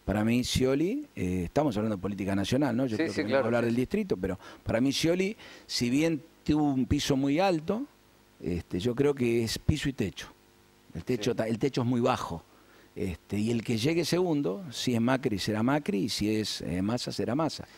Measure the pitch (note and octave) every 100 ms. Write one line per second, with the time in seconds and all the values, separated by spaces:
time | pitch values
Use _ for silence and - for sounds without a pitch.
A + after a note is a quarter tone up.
0 | - G2+ A2 A#2+ A#2 - B2+ C#3 F3 C#4
1 | D4 - F#2 F2+ E2+ - D3+ G#2 A2 G2
2 | G2 G2+ G2 G2 F#2+ B2+ C#3+ A2+ C3+ G#2+
3 | D#3+ D#3 A2 C3+ A#2 A#2 A#2 A#2+ B2+ G#3
4 | G3+ G2 F#2 F#2 - - - A2+ C3+ B2+
5 | D#3+ F3+ F#3+ - - - - - A#2+ C3+
6 | E3 D3+ - - - D3+ D3 C3 B2 C#3+
7 | - C3+ C#3 D3 G3 E3 D#3+ G#3+ C#4+ -
8 | _ - _ - - F2 - F2+ A2+ A#2+
9 | C#3+ C#3 A#2+ A#2 A#2 - - D#3 D3 C3
10 | G2 - - - _ _ _ _ - E2+
11 | - B2 B2 A2 A2 A2 C#3+ C3+ A#2+ B2
12 | B2 A#2 - E2 - - - - - -
13 | F#2+ E2 - G2+ A2 A#2+ - A2+ C3 E3+
14 | C#3+ E3+ F#3 D3 D3+ G3+ F3 A2+ - A2+
15 | A#2 C3 A#2+ G2+ - G#2+ A#2+ D3+ D3 G3
16 | B2+ - G#2 G#2+ G2+ - - F2 G2+ B2
17 | - - G2 A#2 D#3+ - -